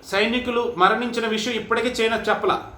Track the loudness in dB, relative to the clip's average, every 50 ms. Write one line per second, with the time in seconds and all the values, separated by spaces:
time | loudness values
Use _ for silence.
0 | -12 -2 0 0 2 2 0 -2 -2 0 -2 0 0 -2 2 4 4 4 4 4
1 | 0 -4 -4 -2 -2 -2 -2 -2 -2 -2 -4 -4 -2 -2 -2 0 0 -2 0 0
2 | 0 0 0 0 0 0 0 2 2 0 0 0 -2 -10 -18